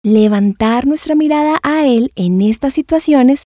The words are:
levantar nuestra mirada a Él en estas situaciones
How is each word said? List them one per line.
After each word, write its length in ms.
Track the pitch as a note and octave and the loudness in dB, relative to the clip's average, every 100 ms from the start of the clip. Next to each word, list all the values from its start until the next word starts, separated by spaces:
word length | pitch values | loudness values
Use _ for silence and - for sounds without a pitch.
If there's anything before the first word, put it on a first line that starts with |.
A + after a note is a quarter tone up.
levantar 840 | G#3 G#3+ G#3+ G#3 G3+ G3 A3 A#3 C4+ | 0 2 2 2 0 0 -2 0 -2
nuestra 300 | D#4 - D4+ | -2 -2 0
mirada 440 | D4+ D4+ D4+ D#4 | 0 0 0 -2
a 240 | C#4+ D#4 D4 | -2 0 2
Él 240 | A#3 B3 - | 0 -2 -4
en 260 | F3+ F#3 | -2 0
estas 320 | G#3 A3+ C#4 | 0 -2 -4
situaciones 720 | D#4 D4 D#4+ D#4 C#4+ B3+ C#4 | -4 -2 -2 2 2 2 0